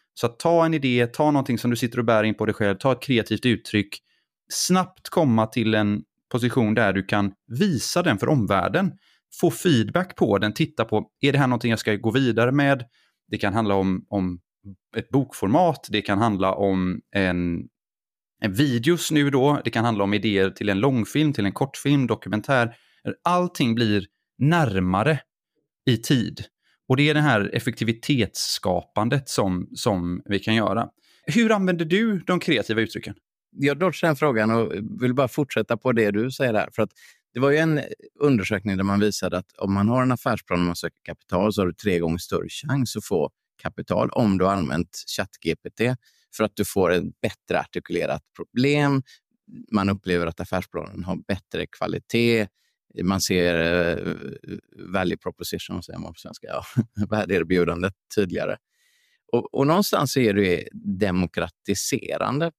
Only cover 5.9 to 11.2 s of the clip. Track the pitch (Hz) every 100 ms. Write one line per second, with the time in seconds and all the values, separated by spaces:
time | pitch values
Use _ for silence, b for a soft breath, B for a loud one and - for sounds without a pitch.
5.9 | 104 - _ _ 120 120 135 107 113 104
6.9 | 95 95 107 101 - - 120 208 123 -
7.9 | 170 175 101 120 147 95 98 92 143 190
8.9 | b b b b - 170 - 185 127 104
9.9 | 175 180 - 143 98 107 - 156 - 110
10.9 | 107 - -